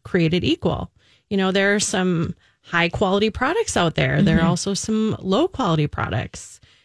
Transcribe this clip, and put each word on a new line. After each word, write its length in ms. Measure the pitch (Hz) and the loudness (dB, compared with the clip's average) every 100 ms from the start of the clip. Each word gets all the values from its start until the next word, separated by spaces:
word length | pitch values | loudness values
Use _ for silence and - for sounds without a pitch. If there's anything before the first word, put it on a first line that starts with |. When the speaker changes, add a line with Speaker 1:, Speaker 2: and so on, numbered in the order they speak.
Speaker 1:
created 400 | - 180 160 175 | -2 2 2 2
equal. 460 | 240 339 175 - - _ _ _ _ | 0 0 -2 -2 -6 _ _ _ _
You 60 | 196 | -2
know, 160 | 190 | 2
there 220 | 190 196 | 2 2
are 60 | 208 | 2
some 540 | - 190 185 170 104 - _ _ | 0 0 0 0 -2 -8 _ _
high 260 | - 170 175 | -4 0 0
quality 420 | - 190 196 214 | 0 0 2 0
products 460 | - 262 415 - - | 0 -2 0 -2 0
out 180 | 170 | 0
there. 260 | - 135 143 | 0 0 2
There 140 | 196 170 | 2 4
are 40 | |
Speaker 2:
Mm-hmm. 80 | 165 | 2
Speaker 1:
also 260 | 175 202 | 0 -2
some 420 | 190 - 220 220 - | -4 -2 -2 0 -2
low 260 | 185 202 359 | 0 0 0
quality 380 | - 208 160 147 | 0 0 0 0
products. 760 | - 117 110 - - - - _ _ | -2 -4 -4 -6 -12 -20 -20 _ _